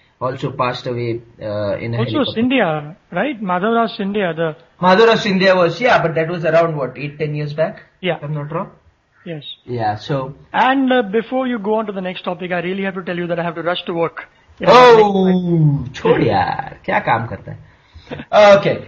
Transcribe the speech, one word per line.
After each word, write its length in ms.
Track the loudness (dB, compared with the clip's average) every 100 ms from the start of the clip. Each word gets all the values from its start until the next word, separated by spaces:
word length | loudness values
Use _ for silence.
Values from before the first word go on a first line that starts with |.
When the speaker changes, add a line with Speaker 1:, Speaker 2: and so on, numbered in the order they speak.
| _ -10
Speaker 1:
also 320 | -8 -6 -6
passed 360 | -4 -4 -4 -6
away, 340 | -4 -4 -6 -8 -14
uh, 340 | -8 -4 -4 -4
in 160 | -4
a 60 | -4
Speaker 2:
Also 120 | -2
Speaker 1:
helicopter. 280 | -2 -2 -2
Speaker 2:
Scindia, 540 | 0 2 2 -2 -6 -16 _
right? 280 | -4 -4 -4
Madhavraj 560 | -4 -2 0 0 0 -4
Scindia, 380 | -6 -2 -2 -2
the 200 | -4 -6 _ -2
Speaker 1:
Madhavraj 380 | 2 4 4 4 2
Scindia 300 | 2 4 4
was, 240 | 2 0
yeah, 200 | 2 2
but 140 | 2 -2
that 140 | -4
was 160 | -2 0
around, 300 | 2 2 0
what, 200 | -6 -8
eight, 220 | -12 -6
ten 160 | -6 -4
years 180 | -6
back? 300 | -4 -4 -4 -20 _
Speaker 2:
Yeah. 180 | -6 -6
Speaker 1:
If 60 |
I'm 100 | -6
not 180 | -8 -6
wrong? 200 | -8 -8 -14 _ _ _ _ -14
Speaker 2:
Yes. 180 | -12 -14 -16 -10
Speaker 1:
Yeah, 300 | -6 -4 -4
so 380 | -4 -4 -6 -12 _
Speaker 2:
And, 380 | 0 2 2 2
uh, 100 | 0
before 420 | 0 -2 -2 -4 -2
you 140 | -4
go 160 | -2 -2
on 100 | -4
to 40 |
the 100 | -6
next 220 | -8 -8
topic, 280 | -8 -8 -6
I 80 | -4
really 220 | -4 -4
have 120 | -6 -6
to 80 |
tell 140 | -6 -6
you 100 | -4
that 120 | -4
I 40 |
have 120 | -4 -4
to 60 |
rush 200 | -4 -4 -4
to 80 |
work. 340 | -4 -4 -6 -18 _ _ -2
You 80 | 6
know, 60 |
Speaker 1:
Oh, 520 | 8 10 8 6 4 2
Speaker 2:
my 640 | 2 2 2 4 2 -4
Speaker 1:
chhod 320 | -4 0 2 2
yaar, 500 | 0 -2 -4 -8 -12
kya 200 | -4 -4 -2
kaam 220 | -2 -4
karta 280 | -12 -14 -18 -20 _ _ -20 -16
hai? 460 | -16 0 6 8 8
Okay, 300 | 4 -4